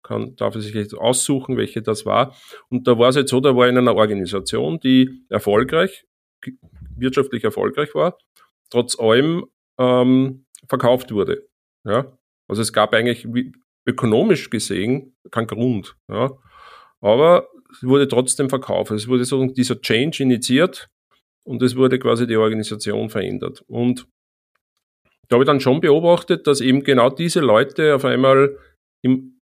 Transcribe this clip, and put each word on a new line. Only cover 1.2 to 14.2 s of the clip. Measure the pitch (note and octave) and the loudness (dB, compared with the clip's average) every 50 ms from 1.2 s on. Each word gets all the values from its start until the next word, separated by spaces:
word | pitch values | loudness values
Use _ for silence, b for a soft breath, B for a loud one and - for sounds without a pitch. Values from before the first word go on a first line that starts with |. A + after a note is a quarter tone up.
| - - C#3+ C3 C3 - B2+ | -2 -2 -2 -4 -2 -4 -4
welche | A#2 G#2+ - - A#2 | -4 -4 -4 -6 -8
das | A2 A2 A2 - - | -6 -6 -6 -4 -4
war. | G#2+ G#2 A2+ B2+ C3 B B B B B B B B | -2 0 0 0 -2 B B B B B B B B
Und | B2+ B2 B2+ B2+ | -8 -2 2 2
da | A#2+ A2+ | 2 4
war's | A#2+ B2+ C3 | 4 4 4
jetzt | D3 C3 - | 2 0 0
so, | B2+ C3 | -2 2
da | C3 C#3+ B2+ | 2 2 4
war | B2 B2 | 4 4
ich | B2 | 4
in | B2 B2+ | 4 2
einer | B2 A#2+ G#2+ | 2 2 2
Organisation, | G2+ G#2+ G#2+ G#2 G2 F#2 F2 G2+ F#2+ - - - A#2 B2+ D3+ E3 D#3+ | 2 2 0 0 -4 -4 -4 -6 -6 -6 -4 -6 -4 -4 -4 -6 -4
die | - C3 C3 C3 B2+ C3 - - _ _ | 0 4 4 4 4 2 -2 -18 _ _
erfolgreich, | G2 G#2+ - - G#2 G#2+ C3 A#2 D#3 E3 F#3 F#3+ - - _ _ _ _ _ _ _ _ - C3+ - _ _ _ _ - - - - | -6 -4 0 2 2 2 0 0 0 0 -2 -2 -4 -12 _ _ _ _ _ _ _ _ -18 -18 -18 _ _ _ _ -20 -20 -20 -10
wirtschaftlich | A#2+ B2 C3 C3 C#3+ C3 - - A#2+ - | -6 -4 -2 0 0 -2 -2 -4 -4 -4
erfolgreich | A2 - G2+ G2 G#2+ C3 C#3 D#3 - - | -4 -4 -2 -4 -4 -2 -4 -6 -4 -2
war, | D3+ D3+ F3 - _ _ _ b b b b b _ _ _ | -2 -2 -2 -4 _ _ _ b b b b b _ _ _
trotz | - A#2+ A#2+ - - - | -2 -2 -2 -2 -6 -2
allem, | A#2 A2 A2+ B2 C#3+ D#3+ E3+ F3 - _ _ _ _ _ _ - | 2 4 4 4 2 0 -2 -4 -8 _ _ _ _ _ _ -2
ähm, | B2+ B2+ B2 B2+ B2 B2+ C3 C3 C3 C3+ C3 C3 _ _ _ - _ - | 0 2 2 4 4 4 4 2 2 -2 -6 -12 _ _ _ -20 _ -6
verkauft | - B2+ B2+ A#2+ B2+ B2+ - - | -4 0 2 2 2 2 -2 -4
wurde. | A2+ G2+ F#2 - - - - _ _ _ _ _ _ _ _ | -2 -2 -2 -2 -4 -8 -8 _ _ _ _ _ _ _ _
Ja? | G#2+ G2+ B2 B2+ - _ _ _ _ _ _ _ - | -2 -2 -2 -2 -6 _ _ _ _ _ _ _ -8
Also | F#2+ G#2+ | -6 -4
es | A2+ G#2+ | -4 -2
gab | - G#2+ G#2+ G#2+ - | 0 0 0 2 2
eigentlich | A2 A#2 A#2+ A#2+ A#2 - A2+ | 0 0 0 -4 -4 -8 -6
wie, | A#2 B2 B2+ - _ _ _ _ _ _ _ | -6 -6 -6 -6 _ _ _ _ _ _ _
ökonomisch | - - - B2+ A2+ G#2+ A#2+ | -6 -4 -2 0 2 2 2